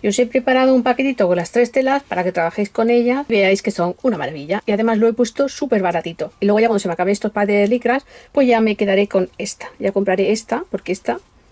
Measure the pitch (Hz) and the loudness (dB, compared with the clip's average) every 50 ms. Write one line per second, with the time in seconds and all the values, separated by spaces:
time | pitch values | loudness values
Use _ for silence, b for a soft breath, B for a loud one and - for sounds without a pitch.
0 | - 208 202 - 247 233 - 262 247 - 254 254 262 262 262 254 233 254 247 - | 0 0 0 0 0 0 0 -2 0 2 2 4 4 4 4 4 2 2 0 0
1 | 269 277 262 - 208 175 180 175 170 - - 240 240 240 - 269 262 262 277 285 | 0 -2 0 0 2 2 2 0 -2 -2 0 0 0 2 0 0 0 2 0 -2
2 | 277 _ 202 180 175 185 185 190 165 170 - - 208 196 _ - 226 233 240 240 | -2 _ -6 -4 -4 -2 -2 -2 -2 -2 -2 -4 -4 -4 _ -2 0 2 2 2
3 | 233 240 254 277 285 - 233 202 196 190 196 196 - 226 196 - 170 175 180 _ | 2 2 0 -2 -2 -2 0 2 4 2 2 2 0 -4 -2 -2 -2 -4 -4 _
4 | - 262 214 156 143 127 156 147 143 151 190 214 _ - 208 202 226 226 226 214 | -2 -2 -2 -2 -6 -8 -8 -10 -8 -6 -6 -4 _ -2 -2 0 0 0 2 2
5 | 226 226 233 226 247 226 - - 277 269 - - 302 262 233 208 185 180 170 170 | 2 2 2 0 -2 -2 0 -2 -4 -4 -2 -6 -4 -2 0 0 0 0 -2 -2
6 | - 170 170 - 160 - _ _ 202 202 208 214 226 233 220 202 - 185 165 - | -4 -6 -8 -8 -10 -10 _ _ 0 2 2 2 2 2 2 0 -2 -4 -4 -2
7 | 180 190 208 - - 208 - 208 208 202 208 202 202 202 247 240 - 233 247 269 | 0 -2 0 -2 -2 -4 -2 -2 0 0 2 2 2 2 0 0 0 0 -2 -2
8 | - B B B B B _ 294 277 247 233 226 220 220 208 - 214 196 190 190 | -4 B B B B B _ 2 4 4 4 4 2 0 0 0 0 0 2 0
9 | 202 202 - 196 185 180 _ - 202 202 - _ - - - _ - 196 196 196 | 0 2 0 -2 -2 -2 _ -10 -10 -10 -10 _ -16 -20 -14 _ -4 -2 -2 0
10 | 202 196 185 185 196 185 214 220 - - 226 254 370 _ - 196 - - 185 - | 0 0 0 0 2 0 0 -2 -2 -6 -6 -6 -6 _ -10 -10 -6 -6 -8 -6
11 | _ - 233 359 _ _ _ _ _ _ | _ -6 -6 -6 _ _ _ _ _ _